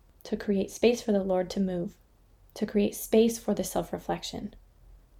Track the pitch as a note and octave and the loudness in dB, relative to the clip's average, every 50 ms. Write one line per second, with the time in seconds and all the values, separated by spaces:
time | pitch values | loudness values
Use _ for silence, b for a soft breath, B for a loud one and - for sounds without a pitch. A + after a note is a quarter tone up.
0 | _ _ _ - - - - G#3+ - - G3+ G3 F#3+ - - - - A3+ A#3+ A#3 | _ _ _ -20 -10 -8 -8 -4 -2 0 0 0 0 -2 0 2 4 4 4 2
1 | - - G#3 G3 F#3+ G3 F#3 F#3 F#3 F3 - G3+ G3 F#3 F3+ F3 F3 G3+ - _ | 2 0 2 2 2 2 0 0 0 -2 -2 -2 0 0 0 -2 -4 -6 -8 _
2 | _ _ _ _ _ _ _ _ _ _ - - G#3+ G#3 - G#3 G3+ G#3 - - | _ _ _ _ _ _ _ _ _ _ -8 -6 -4 -2 2 2 2 2 0 -4
3 | - - - A3 A3+ A#3 A3+ - - - G#3 - F#3 - - F#3 E3+ - - F3 | -2 2 6 6 6 6 2 0 -2 -2 -2 -2 -2 -2 -4 -4 -4 -4 -6 -8
4 | - - F3 F3 - - - - - G#3 - - - _ _ _ - - - - | -6 -4 -6 -4 -6 -8 -10 -10 -10 -12 -14 -16 -20 _ _ _ -20 -20 -20 -20
5 | _ _ _ - | _ _ _ -20